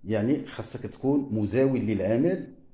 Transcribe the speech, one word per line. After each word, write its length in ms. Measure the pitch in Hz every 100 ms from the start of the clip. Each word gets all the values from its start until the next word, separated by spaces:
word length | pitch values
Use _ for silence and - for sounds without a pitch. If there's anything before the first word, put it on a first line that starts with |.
يعني، 420 | 95 107 110 143 -
خاصك 400 | - - 123 107
تكون 420 | - 131 143 135
مزاول 480 | 107 104 113 135 127
للعمل 720 | 104 101 92 120 165 185 - - -